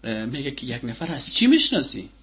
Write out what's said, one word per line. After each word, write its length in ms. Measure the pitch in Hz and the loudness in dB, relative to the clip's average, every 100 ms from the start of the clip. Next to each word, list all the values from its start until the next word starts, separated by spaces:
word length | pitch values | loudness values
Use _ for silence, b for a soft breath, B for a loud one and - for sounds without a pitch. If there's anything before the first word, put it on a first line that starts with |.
اه، 220 | 113 110 110 | -6 -6 -6
میگه 260 | 143 139 | -6 -6
که 140 | 135 127 | -8 -10
یک 200 | 120 117 | -8 -8
نفر 260 | 117 170 | -8 -8
از 220 | 143 - | -4 -2
چی 140 | - 240 | 4 6
می‌شناسی؟ 640 | 311 - - 135 - 92 _ | 6 6 2 0 -6 -10 _